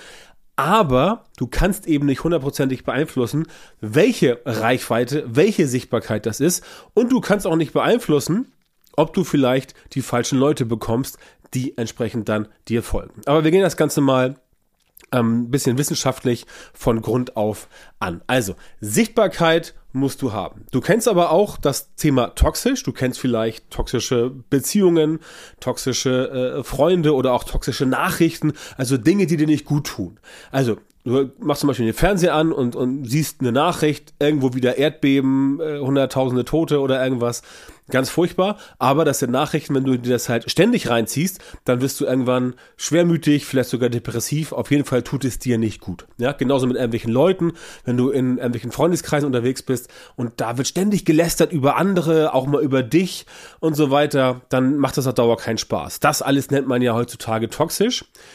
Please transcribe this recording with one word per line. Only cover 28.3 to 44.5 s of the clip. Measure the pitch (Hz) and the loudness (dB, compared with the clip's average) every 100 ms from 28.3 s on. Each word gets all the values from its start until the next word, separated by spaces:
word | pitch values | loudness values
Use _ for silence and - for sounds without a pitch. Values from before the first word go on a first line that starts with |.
| - 151 - - - | 2 -4 -4 -12 -6
Also | 127 135 | -2 2
Dinge, | 110 202 170 | 2 2 2
die | 165 | 2
dir | 151 | 2
nicht | 147 - | 0 0
gut | 147 - | -2 -2
tun. | - 87 - - - - | -8 -10 -12 -20 -20 -6
Also, | 135 127 101 _ _ - | -2 0 -2 _ _ -2
du | 131 135 - | 0 0 -4
machst | 160 139 | -4 0
zum | 143 | 0
Beispiel | 127 113 | 0 -2
den | 110 | 2
Fernseher | 175 202 170 151 | 2 2 2 2
an | 160 | 2
und, | 147 123 117 | 0 -2 -2
und | 127 135 127 | -4 -4 -2
siehst | 147 147 - | -2 -2 -2
eine | 127 | 0
Nachricht, | 120 170 170 151 143 - - | 2 2 2 0 -2 -10 -2
irgendwo | 147 156 127 | 0 2 0
wieder | 127 123 120 | 2 0 2
Erdbeben, | 151 151 139 139 135 135 135 143 | 0 2 2 4 2 2 0 -2
äh, | 156 147 | -4 -4
hunderttausende | 131 139 131 135 131 123 120 | 0 0 0 0 0 0 0
Tote | 151 160 147 | 0 0 0
oder | 139 131 | 2 0
irgendwas. | 131 131 120 120 - - - - - | 0 0 -2 -4 -12 -20 -20 -20 -2
Ganz | 127 135 | -2 0
furchtbar. | - 175 - 190 208 - _ | 0 0 0 -2 -2 -12 _
Aber | 160 143 | 2 4
das | 156 131 | 2 0
sind | 123 | -2
Nachrichten, | 127 147 156 - | -2 0 -4 -2
wenn | 139 | -2
du | 135 127 | 0 0
dir | 120 | 0
das | 123 - | -2 0
halt | 120 - | -4 -2
ständig | - 202 240 - | 2 4 2 0
reinziehst, | 117 110 135 185 - - - - | 0 0 -2 -4 -6 -18 -8 -2
dann | 123 | 0
wirst | 135 - | 0 -2
du | 135 | -2
irgendwann | 131 127 127 127 123 - _ | 0 2 0 -2 -6 -18 _
schwermütig, | - 160 170 165 151 147 - | 0 2 4 2 2 2 2
vielleicht | 131 120 | -2 0
sogar | 120 120 | 0 -2
depressiv. | 120 - 113 - 147 156 | -2 -4 -6 -4 -4 -4